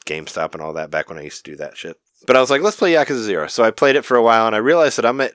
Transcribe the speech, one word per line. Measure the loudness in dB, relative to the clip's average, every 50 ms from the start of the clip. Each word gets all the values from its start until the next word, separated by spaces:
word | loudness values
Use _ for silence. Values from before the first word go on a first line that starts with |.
| -10
GameStop | -10 -10 -10 -10 -12 -8 -8 -8 -8 -8
and | -12 -12
all | -10 -10
that | -10 -10 -8
back | -6 -6 -6 -8
when | -12
I | -16 -16
used | -16 -18 -18 -18
to | -18 -16
do |
that | -14 -14 -14 -14
shit. | -16 -16 -16 -18 _ _ _ _ _ _
But | 2 2
I | 2 4
was | 2
like, | 2 0
"Let's | 0 -2 -2
play | 0 0 2 4
Yakuza | 2 2 0 -2 -4 -4
Zero." | -2 -2 -4 -4
So | -4 0 2 2
I | 2
played | 2 2 2 4 4
it | 2 0
for | 2 2 4
a | 4
while, | 6 4 4 4
and | 2 0
I | 0
realized | 0 2 2 2 2 0 0 0
that | -2
I'm | -2 0 0 -4
at, | -6